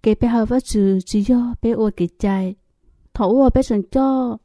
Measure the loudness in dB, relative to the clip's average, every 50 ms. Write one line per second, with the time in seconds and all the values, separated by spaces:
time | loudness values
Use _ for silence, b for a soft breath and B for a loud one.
0 | 2 0 0 2 0 0 2 0 0 0 0 -2 -2 0 0 0 2 2 2 0
1 | -2 -2 -2 -2 0 2 0 0 0 -2 -6 -4 -4 -4 -2 0 -2 -2 -2 -2
2 | -6 -6 _ _ -2 -2 -2 -2 -4 -6 -8 _ _ _ _ _ _ _ _ _
3 | _ _ _ -2 0 2 4 4 4 4 4 2 0 0 -2 -4 -4 -2 -2 0
4 | 0 2 0 0 -2 -4 -6 -10